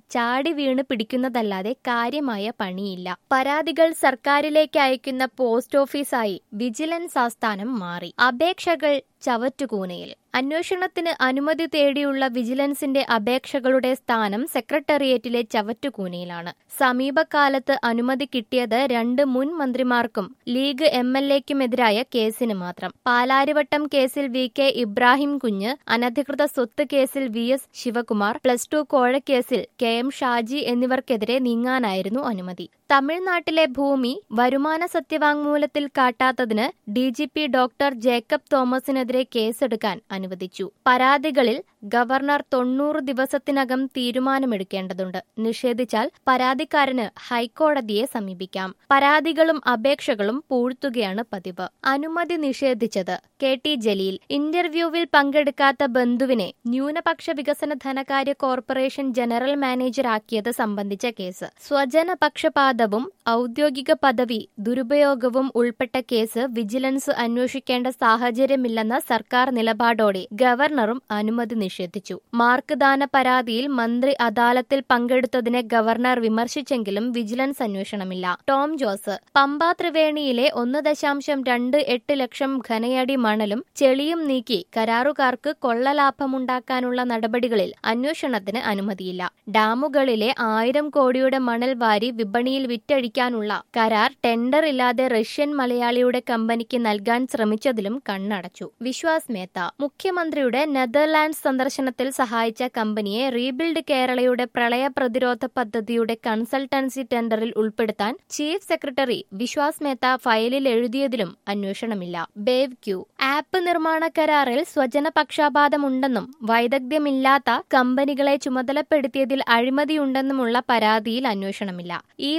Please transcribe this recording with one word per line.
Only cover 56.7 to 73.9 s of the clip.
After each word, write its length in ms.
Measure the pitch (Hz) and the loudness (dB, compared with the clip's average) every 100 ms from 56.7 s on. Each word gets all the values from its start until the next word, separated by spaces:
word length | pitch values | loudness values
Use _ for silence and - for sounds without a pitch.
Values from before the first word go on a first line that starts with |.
| 254 277 320 330 330 - | -2 -2 -2 -2 -4 -4
വികസന 400 | 302 285 294 302 294 | -4 -2 -2 -4 -4
ധനകാര്യ 540 | 269 269 269 277 269 | -4 -6 -2 0 0
കോർപ്പറേഷൻ 720 | 285 269 254 - 262 262 - 269 | 0 0 -2 -2 -2 -2 -2 -2
ജനറൽ 400 | 247 240 233 262 285 | -2 0 0 0 0
മാനേജറാക്കിയത് 960 | 269 254 254 240 254 214 - 220 220 | 0 0 -2 0 0 -2 -2 -4 -4
സംബന്ധിച്ച 540 | 240 220 208 202 196 247 | -2 -2 -2 -4 -4 -4
കേസ്. 380 | 233 180 180 - - - 285 277 311 349 | -6 -10 -10 -14 -16 -2 0 2 2 2
സ്വജനപക്ഷപാതവും 960 | 359 294 - 311 285 269 240 220 208 339 - - | 0 0 0 0 4 4 4 2 0 -4 -6 0
ഔദ്യോഗിക 640 | 233 247 240 294 262 262 | 0 0 0 0 0 0
പദവി 440 | 311 269 233 240 220 - - | 2 2 2 0 -2 -6 -6
ദുരുപയോഗവും 880 | 208 254 233 294 285 262 247 254 262 | -2 -2 2 2 4 2 0 0 0
ഉൾപ്പെട്ട 420 | 240 240 233 254 262 | 0 0 -2 -4 -4
കേസ് 420 | - 233 220 233 262 | -2 -2 -2 -2 -4
വിജിലൻസ് 600 | 233 208 262 262 269 277 - | -4 -4 -2 -2 -2 -2 -2
അന്വേഷിക്കേണ്ട 720 | 233 240 254 269 - 247 247 | -2 -2 -2 -4 -4 -2 -2
സാഹചര്യമില്ലെന്ന 1000 | - 233 226 247 233 262 277 247 226 220 262 | 0 2 4 2 2 2 2 0 0 0 -2
സർക്കാർ 480 | - 226 - 247 262 | 0 -2 0 2 2
നിലപാടോടെ 460 | 240 226 214 233 226 214 190 - | 2 0 2 2 4 2 2 -6
ഗവർണറും 680 | 208 247 240 302 285 214 254 - | 2 2 4 2 2 0 -2 -4
അനുമതി 460 | 208 214 233 233 226 | -2 0 -2 -2 -2
നിഷേധിച്ചു. 600 | 190 - 180 196 - 185 - | -4 -4 -8 -8 -10 -12 -6
മാർക്ക് 420 | 233 240 254 - 247 | 2 4 4 0 2
ദാന 260 | 277 269 277 | 4 4 2
പരാതിയിൽ 600 | 277 254 254 240 226 285 | 2 4 2 2 -2 0
മന്ത്രി 440 | 254 233 | 0 0